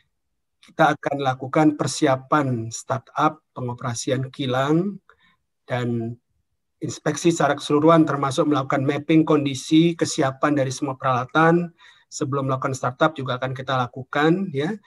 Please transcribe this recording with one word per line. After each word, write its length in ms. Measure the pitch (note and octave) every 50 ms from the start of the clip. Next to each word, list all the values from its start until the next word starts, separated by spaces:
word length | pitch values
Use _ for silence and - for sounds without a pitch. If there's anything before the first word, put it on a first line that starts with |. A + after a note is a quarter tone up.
| _ _ _ _ _ _ _ _ _ _ _ _ -
kita 340 | - _ - D#3+ C#3+ D3 -
akan 240 | - D3 C#3+ C#3 C#3
lakukan 540 | C3 B2+ C3 C3+ C3 - D#3 D#3 D3+ D3 -
persiapan 960 | - C3+ - - D#3+ C#3 C3 C3 C3 - D#3 D3+ C#3+ C3 B2 A2+ A2+ A#2 -
startup 680 | - - - A#2+ A#2 - - - C#3 D3+ D3+ D3+ - _ _ _
pengoperasian 800 | C3+ B2+ A#2+ A#2+ A#2+ - B2+ A#2 - - C#3+ B2+ B2+ C3 C3 -
kilang 640 | - C#3+ B2+ B2 B2+ C3+ C#3+ D#3 E3 F#3 G#3 G3 - - _ _ _ _ _ _ _ _ _ _ _ _ -
dan 480 | B2+ A#2+ B2 A#2+ A#2+ A#2 A2+ A#2 A#2+ - _ _ _ _ _ _ _ _ _ _ _ _
inspeksi 520 | - - - - - D3+ D3 - - E3+ E3
secara 240 | - D3+ C#3 -
keseluruhan 480 | - - - D3 D3 D3+ D#3+ E3 E3 D#3 D3+
termasuk 400 | C#3 C#3 C#3+ C#3 B2+ E3+ D#3 D3
melakukan 360 | D3 C3+ C3+ C3 D3 C3+ C3
mapping 400 | C#3+ C#3+ C#3+ D3 - D#3+ D#3+ D#3
kondisi 680 | D#3+ D#3 C#3+ C#3 C#3 C3+ B2+ - - D#3+ D#3 E3 E3+ E3
kesiapan 600 | E3 D#3+ - - E3 C#3 C3 C3 - - D3 D3
dari 160 | C#3 C3 C3 C3
semua 240 | - D3+ C#3 C3
peralatan. 760 | - C#3+ C3+ B2+ A#2+ B2+ - - D#3 D#3+ E3 E3+ F3 F3 E3+ - _ - - _ _ _ _
Sebelum 400 | - - D3+ C3 C#3 C#3+ C3 C3
melakukan 280 | C3 C3 - C#3 C3
startup 400 | - - B2+ C3 - E3 D#3 -
juga 240 | - C3 C3 B2 B2
akan 120 | C3 A#2+ C3
kita 240 | C3 B2+ - C3+
lakukan 760 | B2+ B2 A#2 - C3+ B2+ - - C#3+ D3+ D#3+ E3+ F#3 G3 E3+ C3+
ya, 180 | C3+ C#3+ F3 A3 G#3+ -